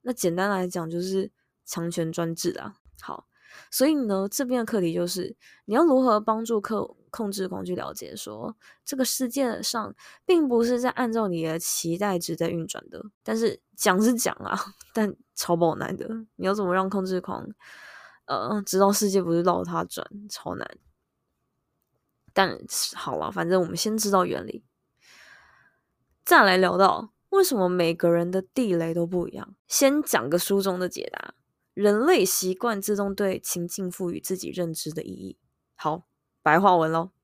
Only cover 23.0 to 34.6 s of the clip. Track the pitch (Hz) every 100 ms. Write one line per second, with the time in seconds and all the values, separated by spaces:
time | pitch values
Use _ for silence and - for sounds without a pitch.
23 | - - - 196 170 185 175 170 214 220
24 | 208 196 180 - - - _ _ _ _
25 | _ - - - _ _ _ _ _ _
26 | _ _ - 330 202 185 185 180 196 -
27 | 220 _ _ 392 370 233 180 180 165 170
28 | 170 170 175 190 185 - 226 170 165 165
29 | 170 180 - - - - _ - 269 294
30 | - 185 120 175 - 196 190 180 180 -
31 | - - - _ _ _ _ - 208 208
32 | 285 339 185 - 185 185 240 202 196 202
33 | 202 196 202 185 - 175 175 - 185 -
34 | 175 180 - 190 - 185